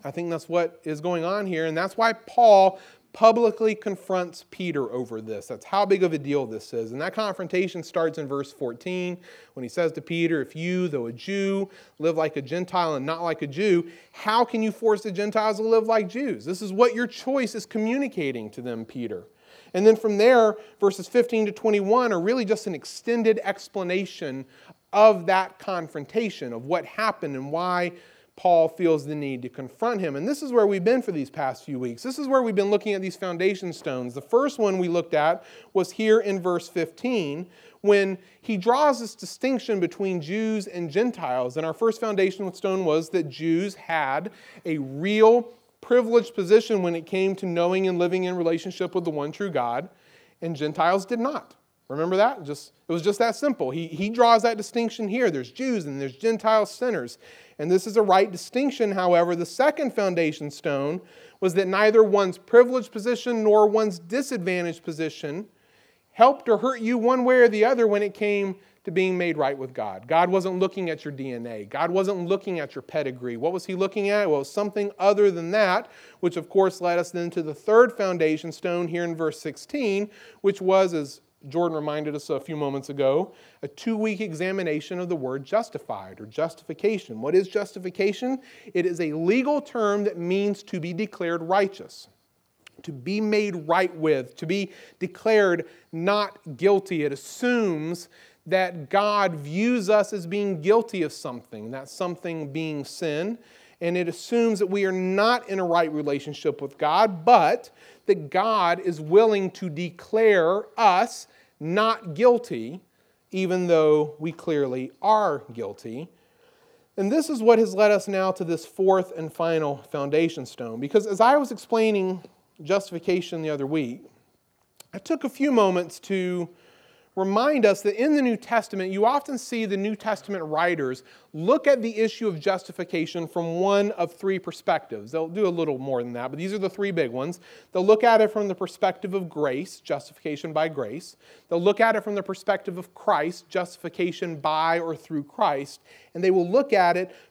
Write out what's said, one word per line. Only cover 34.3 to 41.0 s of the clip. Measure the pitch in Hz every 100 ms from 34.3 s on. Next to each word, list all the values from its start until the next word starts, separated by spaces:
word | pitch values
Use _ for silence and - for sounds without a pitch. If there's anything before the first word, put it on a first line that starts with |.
| 233 285 277
one | 208 190
we | 180
looked | 175 170
at | 156 151 175 - - -
was | 190 180
here | - 220 220
in | 202 196
verse | 180 175 -
fifteen, | 180 160 - 247 240 151 147 180 _ - _
when | 202 202 196 185 - _
he | - 208
draws | 196 254 294 240
this | 233
distinction | - 185 - 262 254 - 202
between | 170 - 196 180
Jews | 151 208 220 214 196
and | 180 170
Gentiles. | 160